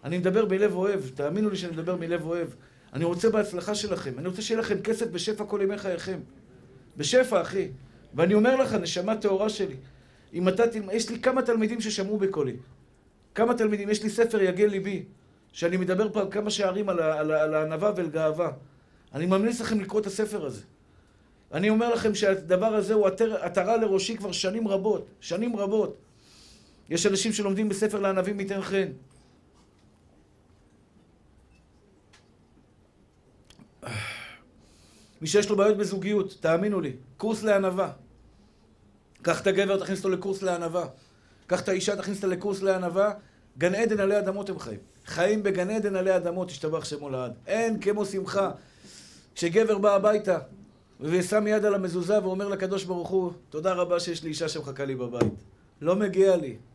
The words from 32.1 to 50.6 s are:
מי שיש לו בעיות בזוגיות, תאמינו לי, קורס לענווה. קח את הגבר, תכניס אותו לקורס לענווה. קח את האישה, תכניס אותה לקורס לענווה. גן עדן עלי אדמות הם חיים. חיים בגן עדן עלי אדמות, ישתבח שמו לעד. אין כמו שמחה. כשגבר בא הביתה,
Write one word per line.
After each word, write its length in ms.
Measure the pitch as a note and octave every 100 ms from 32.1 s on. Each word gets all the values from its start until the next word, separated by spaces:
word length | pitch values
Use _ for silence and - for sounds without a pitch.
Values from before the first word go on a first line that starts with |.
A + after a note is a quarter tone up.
| _ _ _ _ _ _ _ _ _ _ _ _ _ _ - - _ - G#2+ - - - - - - - - - - - _
מי 60 | D#3+
שיש 220 | G3 G#3
לו 60 | G3+
בעיות 220 | G#3 G3+
בזוגיות, 600 | G#3 F#3+ F#3+ G#3 F#3+ -
תאמינו 420 | E3 E3 G#3 G3
לי, 120 | D3+ - - -
קורס 260 | G#3 G#3+
לענווה. 480 | G#3+ G3+ F#3+ F#3 F3 C3 - - - _ - _ _ _ _ _ _ _
קח 200 | E3+ E3
את 60 | G3
הגבר, 320 | F#3+ G3 G3
תכניס 200 | F#3 F#3+
אותו 100 | F#3+
לקורס 320 | F3+ G3 F#3+
לענווה. 460 | F#3+ F3 E3+ F3 D3 - _ _ _ _ _
קח 140 | F3+
את 80 | F3+
האישה, 260 | F#3+ G3 G3+
תכניס 220 | G3 G3
אותה 100 | G3
לקורס 340 | F3+ G3+ F#3+
לענווה. 520 | G3 F#3+ F3+ F3 G#3 G#3 - _ _ -
גן 180 | F3 G3+
עדן 240 | A#3 G#3
עלי 200 | G3 G#3
אדמות 300 | F#3+ G3 G3
הם 100 | F#3
חיים. 200 | A#2+ G2+ - _ -
חיים 380 | D#3+ F3+ G#3+
בגן 260 | G3+ F3+ F3+
עדן 260 | A3 G3+ F#3+
עלי 200 | F#3 F#3
אדמות, 360 | E3+ F3 F3+
ישתבח 340 | - D#3+ D#3 -
שמו 240 | D3 C#3+
לעד. 240 | C3 B2 - -
אין 320 | G#3+ A3+ A3
כמו 260 | F#3+ G#3 G3
שמחה. 460 | G3 F#3 G3 F#3+ - - _ - - - - - -
כשגבר 420 | E3+ F3+ A3 G3+
בא 180 | G#3 G3+
הביתה, 440 | G#3 G#3+ G3+ E3+ - -